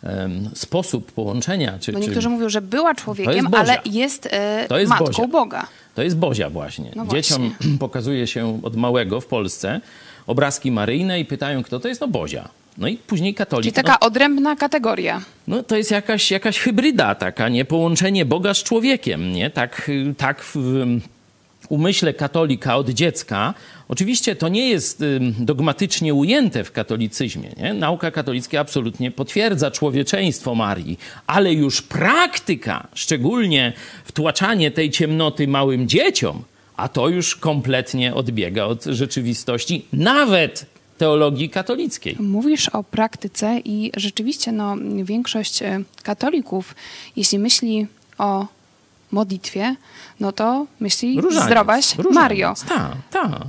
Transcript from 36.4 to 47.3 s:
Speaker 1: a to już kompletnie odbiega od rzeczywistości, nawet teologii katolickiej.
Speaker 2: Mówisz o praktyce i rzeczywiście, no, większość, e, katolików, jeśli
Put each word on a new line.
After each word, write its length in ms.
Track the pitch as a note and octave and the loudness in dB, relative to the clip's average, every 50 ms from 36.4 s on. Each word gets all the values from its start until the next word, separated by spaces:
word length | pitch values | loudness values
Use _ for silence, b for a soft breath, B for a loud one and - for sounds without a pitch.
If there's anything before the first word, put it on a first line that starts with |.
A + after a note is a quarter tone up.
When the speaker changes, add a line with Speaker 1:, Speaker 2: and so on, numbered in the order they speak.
| B2 b b b b b b | -10 b b b b b b
Speaker 1:
a 120 | - G2 B2 | -6 -6 -4
to 200 | - C#3 A#2+ D3+ | 0 0 2 2
już 280 | F3 F3+ E3+ - - | 2 2 0 -2 -4
kompletnie 800 | - - D#3+ D3+ D3 A#2 B2 C3+ B2+ B2+ - - C3 B2+ B2 A#2+ | -2 0 0 0 0 0 0 0 0 0 -2 -2 0 0 0 0
odbiega 500 | - C3 A#2 A#2+ A2 G2 F2 F#2 A2 G#2 | 0 -2 -2 0 -2 -2 -2 0 -2 0
od 200 | G#2 A#2+ A2+ - | 0 -2 -4 -2
rzeczywistości, 1000 | D3+ C#3 A2+ C3+ C3+ - - B2+ A#2 A#2+ A2 - - B2 A#2+ - - F3+ D#3+ - - - | -4 -2 -2 -2 -2 -2 -4 -2 -2 -2 -4 -2 -2 -2 -2 -2 -4 -4 -6 -6 -6 -2
nawet 720 | C#3 D#3 G#3 C4 C#4+ D4 B3 G3 F3+ D#3+ C3 - - - - _ - _ _ _ _ | 0 2 2 4 4 4 4 4 4 2 2 -2 -8 -14 -14 _ -20 _ _ _ _
teologii 500 | E3 D#3 D3+ D3+ D3+ D3 C#3+ B2+ D#3 D#3+ | 2 4 4 4 4 4 2 0 -4 -4
katolickiej. 640 | - G3 F3+ - B3 C4 F4 C#4 - - - - - - | -4 -4 -4 -2 -2 -2 -2 -4 -6 -6 -6 -8 -6 -4
Speaker 2:
Mówisz 480 | G#3+ G3+ G3 G#3 A#3 D4 D#4 D4 - - | -2 0 0 0 2 2 2 2 0 -2
o 160 | - G#3+ G3+ | -2 -2 -6
praktyce 760 | _ - - A3 A3+ - - - G3+ - - G#3 G#3 A#3 A#3+ - | _ 0 0 0 0 -2 -6 -12 -8 -6 -4 -2 0 -2 -2 -2
i 280 | - G#3 G#3+ G#3+ A3 - | -4 -4 -4 -4 -4 -4
rzeczywiście, 560 | - G3 G#3 G3 - G#3+ A#3+ D#4 - - A#3 A#3 | -4 -6 -4 -4 -4 -4 -4 -4 -4 -4 -4 -2
no, 240 | G#3+ G#3 G3+ G3+ F#3 - G3+ G#3 G3+ F#3+ | -2 -2 -2 -4 -4 -4 -4 -4 -4 -2
większość, 580 | F3+ G#3 A3+ B3 - - A3 G#3+ - - - A#3 | -2 -2 -2 -2 -2 -4 -4 -4 -4 -4 -4 -4
e, 180 | G3+ F#3+ F#3+ G3 - - - - | -2 -4 -4 -6 -8 -12 -14 -6
katolików, 720 | - G#3 - - C4 D#4+ D#4+ B3 - - F#3+ F#3 - - B B B B B B B B | -6 -4 -2 -2 -2 0 -2 -4 -2 -4 -6 -6 -6 -14 B B B B B B B B
jeśli 220 | - G#3 - | -2 -2 0